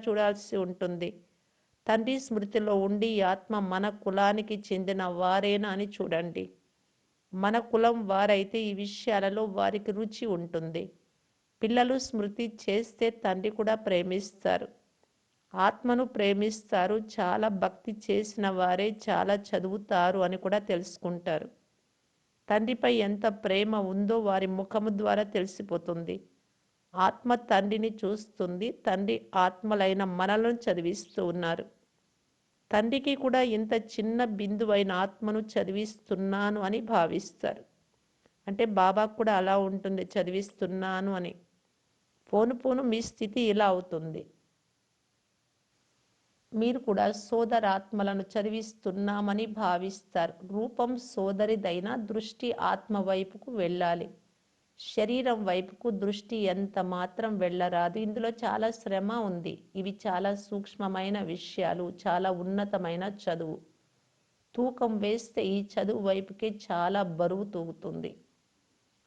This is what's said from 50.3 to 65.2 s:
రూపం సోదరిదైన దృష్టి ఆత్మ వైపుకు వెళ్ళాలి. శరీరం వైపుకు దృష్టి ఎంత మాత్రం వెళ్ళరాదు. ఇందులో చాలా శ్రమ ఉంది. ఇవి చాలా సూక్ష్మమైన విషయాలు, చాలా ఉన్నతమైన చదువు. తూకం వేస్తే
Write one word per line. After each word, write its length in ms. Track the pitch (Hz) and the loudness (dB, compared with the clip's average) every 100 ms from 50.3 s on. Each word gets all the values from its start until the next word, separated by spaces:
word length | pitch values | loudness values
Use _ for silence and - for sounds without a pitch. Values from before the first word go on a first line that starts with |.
| - 185 | -4 -8
రూపం 500 | 202 240 240 240 247 | -4 -4 0 -2 -2
సోదరిదైన 1000 | - - 190 196 214 220 196 175 196 247 | -6 -4 -2 0 0 0 0 -2 -2 -4
దృష్టి 560 | 208 220 220 - 240 | -4 -6 -6 -6 -4
ఆత్మ 460 | - 175 196 - 202 | 0 0 0 -2 -2
వైపుకు 520 | 190 190 190 208 - | 0 0 -2 -10 -8
వెళ్ళాలి. 580 | 233 175 175 175 175 - - _ _ _ _ _ - - - | -2 -2 0 0 0 -4 -14 _ _ _ _ _ -18 -6 0
శరీరం 480 | 214 247 254 226 | 2 2 2 0
వైపుకు 460 | 190 180 190 - 240 | 2 0 -2 -4 -4
దృష్టి 460 | 196 202 208 - 226 | 0 -2 -2 -4 0
ఎంత 420 | 196 180 196 196 | 0 0 -2 -2
మాత్రం 600 | 185 180 180 202 220 202 | -2 -2 -4 -4 -4 0
వెళ్ళరాదు. 600 | 180 180 180 175 175 214 | 0 0 0 2 0 0
ఇందులో 300 | 214 208 226 | -4 -2 -4
చాలా 420 | 226 220 208 220 | -2 -2 0 0
శ్రమ 420 | 226 208 196 196 | -2 -4 -2 -2
ఉంది. 500 | 233 208 175 165 - - 196 | -2 -2 -4 -6 -10 -10 -8
ఇవి 220 | 190 202 214 | -8 -6 -4
చాలా 280 | 180 196 | 0 0
సూక్ష్మమైన 880 | 202 - 202 202 - 196 185 190 202 | -2 -6 -8 -8 -6 -4 -2 -2 -4
విషయాలు, 680 | 185 170 - - 170 175 175 175 196 | -4 -8 -8 -2 -2 -2 -4 -4 0
చాలా 240 | 175 190 | 2 0
ఉన్నతమైన 720 | 180 180 196 202 196 175 170 | -2 -2 -2 -2 -2 -2 -4
చదువు. 580 | 196 202 - 165 160 - - _ _ _ _ _ _ _ _ | -6 -4 -4 -2 -4 -8 -12 _ _ _ _ _ _ _ _
తూకం 440 | - 247 254 240 214 | -2 -2 0 0 0
వేస్తే 460 | 208 226 | 0 -2